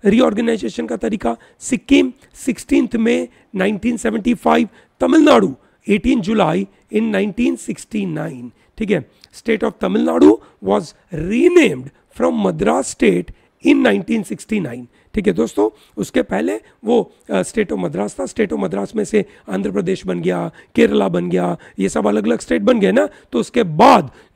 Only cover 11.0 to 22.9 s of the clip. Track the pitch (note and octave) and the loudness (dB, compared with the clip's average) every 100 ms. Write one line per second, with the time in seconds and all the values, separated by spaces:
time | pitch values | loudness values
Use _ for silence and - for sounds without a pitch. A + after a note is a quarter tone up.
11 | _ D#3 E3+ A3+ F4 F4 C#4+ C3 C3+ _ | _ -8 -4 2 4 6 4 0 -10 _
12 | _ - - A#3 F#3+ D#3 G#3+ C4 - - | _ -4 -2 0 -2 0 0 -2 -4 0
13 | A3+ F3+ - - _ _ - C4+ B3 G3+ | 2 2 -2 -12 _ _ 2 4 4 2
14 | F3+ A3+ - F#3 - G#3+ C#3+ B2 A#2+ _ | -2 -4 -4 -10 -6 -4 -4 -10 -16 _
15 | _ A3 G3+ F3 A3+ - G#3+ - _ - | _ -2 0 0 0 0 -2 -2 _ -10
16 | - B3+ - F#3+ E3+ - - _ G#3+ A#3+ | -4 -2 -2 -2 -2 -4 -10 _ 0 0
17 | - _ - G3 F3+ A3+ F#3+ G3+ E3+ E3 | 0 _ -4 -4 -2 -2 -2 -4 -4 -4
18 | G#3 - C4+ - G3+ A3 F#3 G3+ G3 A3 | -6 -6 -6 -4 -4 -2 -4 -6 -6 -6
19 | G3 G#3 G3 - - F#3+ G3+ F#3+ F3+ F#3 | -2 -2 -2 -10 -8 -6 -4 -2 -4 -4
20 | F#3+ F3 F3 F3 E3+ - - A#3 A3+ G#3+ | -4 -4 -2 -4 -6 -12 -4 2 2 2
21 | F#3+ F3 F3+ F3+ F3 E3+ - - F#3+ - | 0 -2 -2 -2 -2 -6 -10 -4 -2 0
22 | G3+ G#3+ G#3+ A#3 - B3 G3+ A#3+ F#3+ | 0 0 0 -2 -2 -2 0 2 2